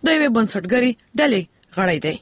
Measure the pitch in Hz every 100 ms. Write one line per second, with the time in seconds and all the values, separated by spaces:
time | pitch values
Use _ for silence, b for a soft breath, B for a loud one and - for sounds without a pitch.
0 | 277 320 294 226 220 208 180 247 247 233
1 | _ - 294 214 170 _ _ - 185 160
2 | 151 -